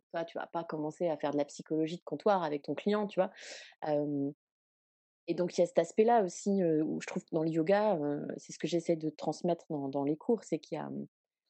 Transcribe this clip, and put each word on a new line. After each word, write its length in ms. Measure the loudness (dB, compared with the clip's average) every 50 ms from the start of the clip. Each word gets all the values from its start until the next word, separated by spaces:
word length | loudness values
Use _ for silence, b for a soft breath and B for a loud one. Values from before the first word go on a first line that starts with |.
| _ _
toi, 120 | -6 -6 -6
tu 140 | -6 -8 -10
vas 80 | -10 -6
pas 160 | -6 -8 -6
commencer 440 | -6 -6 -4 -4 -4 -2 -2 0 0
à 80 | 0 0
faire 140 | -2 0
de 60 | 0 0
la 60 | -2
psychologie 520 | -2 -6 -12 -6 -2 0 0 0 -2 -4 -6
de 40 | -6
comptoir 380 | -8 -8 0 2 4 4 4 2
avec 180 | 0 -2 -4 -4
ton 100 | -6 -6
client, 320 | -2 0 0 0 0 0
tu 140 | -2 0 0
vois. 100 | 0 0 B B B B B B B B B _
Hem, 500 | -4 0 0 0 0 0 0 -2 -2 -2 -4 -8 _ _ _ _ _ _ _ _ _ _ _ _ _ _ _ _ _ -4
et 60 | -2
donc, 220 | -2 -2 0 2 2
il 40 |
y 20 | 2
a 20 |
cet 120 | 4 4 2
aspect-là 440 | 0 4 4 4 6 6 6 6 4
aussi, 380 | 2 -2 -4 -2 0 2 4
heu, 200 | 4 4 4 4
où 180 | 2 0 -2 -4
je 40 | -6
trouve 180 | -4 -6 -6 -6
que 100 | _ -2
dans 80 | 0 0
le 60 | 2
yoga, 460 | 2 2 4 4 4 4 4 4 2 2
heu, 280 | 0 -2 -2 -2 -4 -6 -8 -10
c'est 140 | -12 -14
ce 60 | -8 -6
que 100 | -4 -2
j'essaie 280 | 0 0 2 0 0
de 140 | 0 -2 -4
transmettre 560 | -6 -4 -4 -4 -4 -2 0 -2 -2 -2 -4 -6
dans, 180 | -6 -4 -4 -2
dans 160 | -2 -2 0
les 120 | 0 -2
cours, 280 | 0 0 0 0 0 0
c'est 140 | -4 -6 -6
qu'il 180 | -4 -8 -8
y 40 | -8
a, 80 | -6 -6
mmh, 160 | -8 -8 -10 -10 _ _ _ _ _ _ _